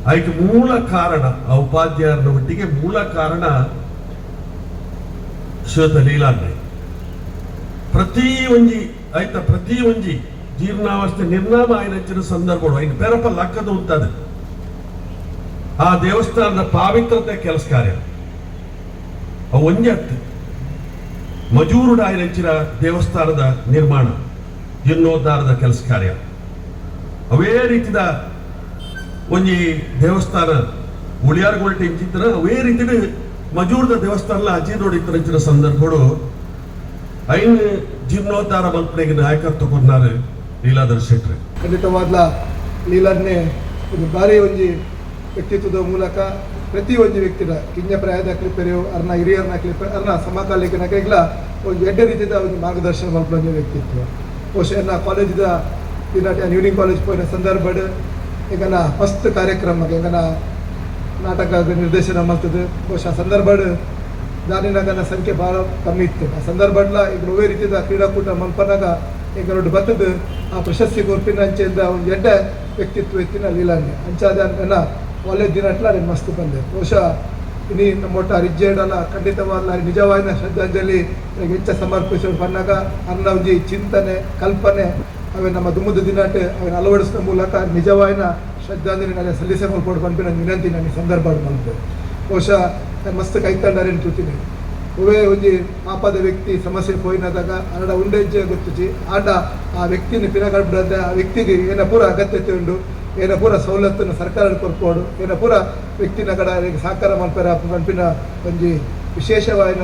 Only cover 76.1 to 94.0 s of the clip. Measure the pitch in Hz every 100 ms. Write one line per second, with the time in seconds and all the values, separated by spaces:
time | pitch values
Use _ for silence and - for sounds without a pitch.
76.1 | 170 - 170 160 135 - 190 - 196 175
77.1 | 151 - - - - - 190 202 190 190
78.1 | 185 185 180 175 156 196 190 185 175 170
79.1 | - 185 196 190 185 180 180 170 185 202
80.1 | 196 196 190 185 202 185 185 190 185 175
81.1 | - - - 175 180 - - 190 190 156
82.1 | 185 190 165 180 185 185 196 196 - -
83.1 | 180 196 185 180 175 - 202 202 202 190
84.1 | 185 - - 190 202 202 196 180 - -
85.1 | - - 190 185 180 175 160 202 190 185
86.1 | 196 196 196 180 - 180 175 196 202 -
87.1 | 220 185 185 190 196 185 170 202 202 196
88.1 | 196 180 165 - - - 196 185 190 190
89.1 | 180 180 135 180 180 196 190 180 170 175
90.1 | 170 175 165 170 185 175 165 165 - 175
91.1 | 175 160 147 143 135 117 110 - - -
92.1 | - - 185 196 196 180 - - - 196
93.1 | 180 175 226 196 196 202 185 185 170